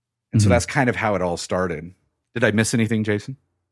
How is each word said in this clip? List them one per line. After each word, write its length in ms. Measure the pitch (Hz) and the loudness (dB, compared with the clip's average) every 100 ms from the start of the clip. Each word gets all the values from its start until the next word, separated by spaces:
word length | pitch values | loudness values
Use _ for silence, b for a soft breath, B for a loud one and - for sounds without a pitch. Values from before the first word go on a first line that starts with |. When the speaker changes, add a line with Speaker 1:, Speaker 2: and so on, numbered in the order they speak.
| _ _ _ | _ _ _
Speaker 1:
And 80 | 117 | 2
so 40 | 101 | 4
Speaker 2:
Mm-hmm. 60 | |
Speaker 1:
that's 120 | 120 - | 4 2
kind 220 | 147 127 | 0 0
of 60 | 101 | 0
how 180 | 110 | -2
it 80 | 95 | -2
all 140 | 90 85 | -2 -4
started. 560 | - 92 92 78 87 - _ _ _ | -4 -2 -2 -4 -12 -18 _ _ _
Did 100 | 117 | -2
I 60 | 113 | 0
miss 220 | 107 110 | 2 2
anything, 300 | 117 110 113 | 0 0 0
Jason? 320 | 110 104 - 135 _ _ _ | -2 -4 -6 -14 _ _ _